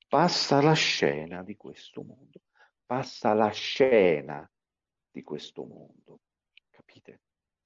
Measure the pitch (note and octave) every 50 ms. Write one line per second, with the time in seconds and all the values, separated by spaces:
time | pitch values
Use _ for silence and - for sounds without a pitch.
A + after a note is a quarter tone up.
0 | _ - - C#3 E3+ F3+ - - - - C#3+ C#3 C#3 D#3 D#3 D3+ - - - -
1 | - D2 C#2+ D2+ D#2 E2 F2+ F2+ F#2 G2+ G#2 _ - C#2+ - - - - - -
2 | D3 - - _ - _ _ - _ _ _ _ _ _ _ _ _ - B2 C3
3 | - - - - - A2+ G#2+ G#2+ A2 G#2 G#2 - - - - - C3+ C3 A#2+ G#2+
4 | F#2 F2 D#2 D2 C#2 D2 D2 D2 D#2+ _ _ _ _ _ _ _ _ _ _ _
5 | _ _ - C2+ - - D2 C#2+ - - - D2 C2 - - - C2+ - _ _
6 | _ _ - _ _ _ _ _ _ _ _ _ _ _ _ _ - _ _ G#2+
7 | _ - - _ _ _ _ _ _ _ _ _ _